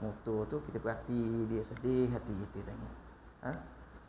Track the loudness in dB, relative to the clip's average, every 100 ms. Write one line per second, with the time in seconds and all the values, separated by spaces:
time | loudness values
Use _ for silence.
0 | -4 -2 0 2 2 -2 -2 0 0 0
1 | 2 2 4 4 2 2 0 0 4 6
2 | 6 4 -2 -2 -4 -6 -6 -6 -8 -10
3 | -14 -18 -20 -8 -6 -4 -8 -14 -16 -18